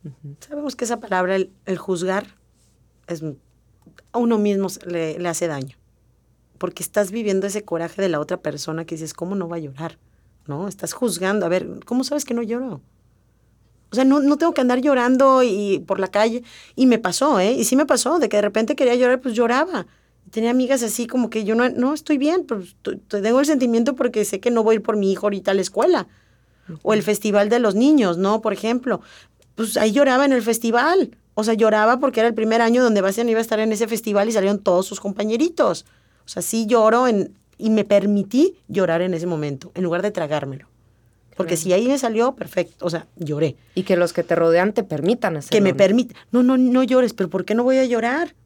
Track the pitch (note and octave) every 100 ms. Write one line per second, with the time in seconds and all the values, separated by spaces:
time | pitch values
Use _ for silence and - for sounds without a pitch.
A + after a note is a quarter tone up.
0 | D#3+ C3 D3 C#3+ - D4 D4 C4 A3+ A#3+
1 | A3+ F#3 F3+ F#3+ F#3+ _ - F3+ - F3+
2 | F#3 F#3+ - _ _ _ _ _ _ _
3 | - E3 D#3 C3+ _ _ _ _ - _
4 | _ A#3 A#3 A3+ G#3 G3 F#3+ F#3 - F3
5 | D#3+ D#3 F3 E3 E3+ C#3+ C3+ - _ _
6 | _ _ _ _ _ _ F3+ - F3 -
7 | G3+ G#3+ G#3+ G3 G3 G3+ G#3 E3 E3 E3
8 | G3 D#3 D3 F#3 D3+ C#3+ D3+ D#3+ E3 D#3+
9 | D#3+ - E3+ G3+ E3+ E3+ D3+ C3+ D#3+ -
10 | _ _ _ _ - C#3+ G3 F#3+ E3 -
11 | B3 E3+ F#3 G#3 E3+ F3+ E3+ - - B3
12 | C4 D4 C#4+ A#3 A3+ A#3 C4 D3+ _ _
13 | _ _ _ _ _ _ _ _ _ -
14 | C4 C#4+ C#4+ D4 E4+ - B3 B3 C#4 C4
15 | A#3+ B3+ C4+ C4 B3+ G3 G3+ F#3+ E3+ F#3+
16 | F#3+ G3+ A3+ A#3 A#3+ - - - B3+ A3+
17 | A3+ - C#4 A#3 F#3+ B3+ A3 C4 D4 C4+
18 | - E4 A#3 G#3 G#3 G#3+ A3 D4 C4 A#3+
19 | B3 B3+ B3+ A3 A#3 B3 E4 D4+ - _
20 | _ _ - - A3+ B3+ B3+ C4+ A3+ -
21 | A#3+ B3+ A#3 A3 G#3 A3 B3 - B3 D4+
22 | - D4+ C#4+ F4+ D4+ A3 F3+ _ - -
23 | _ G#3 G3+ B3 C#4+ D4 A#3+ A#3 A#3 B3+
24 | B3 A3+ G3+ G3 A#3+ A#3 A3 A3 A3 G#3+
25 | G3 F#3+ G#3 G3+ F#3 G3 F#3 - D4 D#4+
26 | F3+ _ _ _ _ _ - D#3+ - E3
27 | G#3 G#3 A3 G3+ G#3 A#3+ A3+ F#3+ C4 D4+
28 | G3+ E3+ F#3+ G#3+ A3 G3+ A3 B3 B3 F#3+
29 | - - - _ _ - A3 - A3 G#3+
30 | C#4+ B3+ C#4+ B3+ A3 A3+ A#3 A#3 C#4+ F#4
31 | F#3+ - _ - G#3+ A3+ A3 G#3+ G#3+ B3
32 | C#4 A3+ A#3 A3+ A3 A3+ A3+ A#3+ B3 G#3
33 | F#3+ G3 A#3 A3+ A3+ G#3+ A3 G#3+ A3 A3
34 | A3+ G3+ G#3 A3 G3 G#3 G3+ F3+ F#3+ G3+
35 | G3 F#3+ G#3+ A3+ D#4+ E4+ A#3 - - _
36 | _ _ - - F3 A3+ A3 A#3 A3 A#3
37 | B3+ G#3+ - - _ _ A3 A3 G3+ G3+
38 | G3 G3+ G3 B3 E4+ - _ C3+ F#3 E3
39 | F#3 F3 F3 E3 D3 C#3 - - F3+ E3+
40 | G3+ G3+ D3+ D3+ C#3 C3+ - _ _ _
41 | _ _ _ - F3 E3+ D#3+ F3+ A#3+ C#4
42 | B3+ A3 A#3+ C4+ C3+ - E3+ _ F3+ E3
43 | - - D#3+ D3 D#3 - _ - F#3 F3+
44 | F3 - E3 E3 E3 E3 F#3+ G#3+ F#3+ D3+
45 | D#3+ A#3+ G3+ D#3 - - G3 C#3 F#3+ A3+
46 | B3 - - A#3+ B3 C4 B3+ B3 B3+ B3+
47 | B3 A#3 F3+ F#3 F#3 G#3+ B3 C4 C4 A#3
48 | A3+ C#4 E4+ _